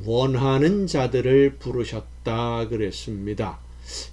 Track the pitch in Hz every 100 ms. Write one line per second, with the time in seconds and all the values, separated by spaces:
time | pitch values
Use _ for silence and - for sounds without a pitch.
0 | 107 117 135 127 135 135 156 202 185 147
1 | 123 127 127 135 139 - 123 123 113 113
2 | - - 120 113 117 117 113 117 101 -
3 | - 101 101 104 101 80 - - - -
4 | -